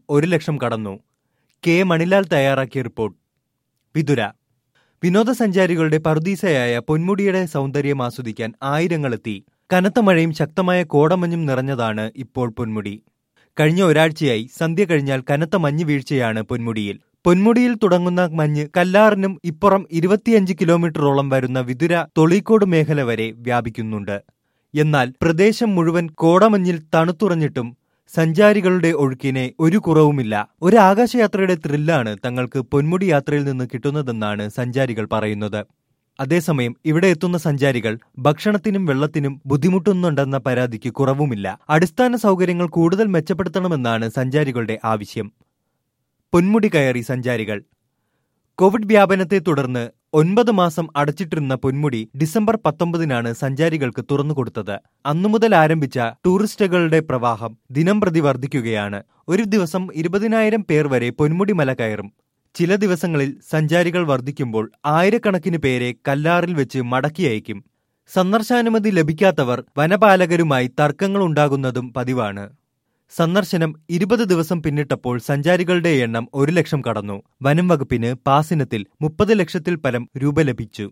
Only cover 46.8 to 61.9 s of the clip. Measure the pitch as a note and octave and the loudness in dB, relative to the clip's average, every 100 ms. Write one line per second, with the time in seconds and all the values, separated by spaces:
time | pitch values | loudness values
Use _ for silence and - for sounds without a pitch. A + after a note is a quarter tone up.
46.8 | C3 B2 A#2 B2+ B2 A#2 G#2+ G#2 - _ | 2 0 -4 -4 -4 -4 -4 -8 -10 _
47.8 | _ _ _ _ _ _ _ - F#3+ A3 | _ _ _ _ _ _ _ 2 2 2
48.8 | G#3 G#3+ F#3+ G3 F3 G3 E3 C#3+ B2+ B2 | 2 4 4 2 0 0 0 0 -2 -4
49.8 | A#2 _ _ D3+ D#3+ A3 A#3 G3+ F3 E3 | -6 _ _ 2 2 2 2 2 0 -2
50.8 | D#3+ C#3+ D3 D3 E3 D#3+ C3+ C3 C3+ C#3 | -6 -2 -2 -4 -6 -4 -4 -2 -2 -2
51.8 | D3 A#2 A2 C3+ D#3 A3 G#3+ A3 D#3 D3+ | -2 -4 -6 -4 -2 0 0 0 -2 -2
52.8 | E3+ E3+ D#3+ A#2+ A#2 A#2 C3+ C3+ E3 D#3 | -4 -2 -2 -2 -4 -4 -4 -2 -2 0
53.8 | B2+ B2 A2+ C#3 D3 C#3+ A2 A2+ G2+ G2+ | -4 -6 -4 -2 -2 -4 -6 -6 -10 -10
54.8 | _ _ C#3+ D#3+ G#3 G#3+ A3+ F3+ D#3 D#3+ | _ _ -4 -2 0 2 4 4 4 2
55.8 | C3+ B2 A#2 - F3+ F#3+ G#3+ - G3 F3 | -2 -4 -6 -2 0 0 0 -2 0 0
56.8 | E3 D#3+ D#3 B2+ A#2+ G#2+ A2+ A2+ - B2+ | 2 0 0 -2 -2 -2 -8 -12 -8 -2
57.8 | E3+ G#3 F#3+ E3 C#3+ B2+ C3+ C#3+ A2+ G#2+ | 0 2 2 2 2 0 -2 -4 -2 -4
58.8 | G2+ G2+ - _ - F#3+ G#3+ G#3+ E3 F#3 | -4 -8 -14 _ -4 -2 0 0 0 -4
59.8 | F#3 D#3 E3 G3 A3 A3 G#3+ A3 F3+ D3+ | -6 -6 -4 -2 0 0 0 0 0 0
60.8 | C#3+ B2+ A#2+ B2 D3+ E3+ G3+ F3+ C3+ B2+ | 2 0 -2 0 0 0 0 0 0 -2
61.8 | A2+ | -4